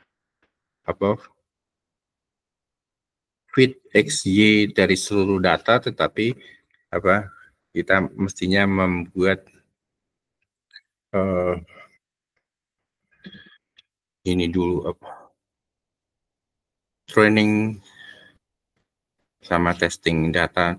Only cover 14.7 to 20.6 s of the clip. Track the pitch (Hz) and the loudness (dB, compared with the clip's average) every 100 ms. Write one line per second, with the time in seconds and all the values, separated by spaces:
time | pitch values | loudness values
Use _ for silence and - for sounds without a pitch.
14.7 | 90 85 - - - - _ _ _ _ | -2 -6 -10 -16 -20 -20 _ _ _ _
15.7 | _ _ _ _ _ _ _ _ _ _ | _ _ _ _ _ _ _ _ _ _
16.7 | _ _ _ - - 107 107 107 107 110 | _ _ _ -2 2 4 4 2 0 -2
17.7 | 107 - - - - - _ _ _ _ | -8 -16 -20 -20 -20 -20 _ _ _ _
18.7 | _ _ _ _ _ _ _ - 87 87 | _ _ _ _ _ _ _ -4 0 0
19.7 | 87 87 - - 82 80 87 82 - | 0 -4 -4 -2 0 0 -2 -2 -2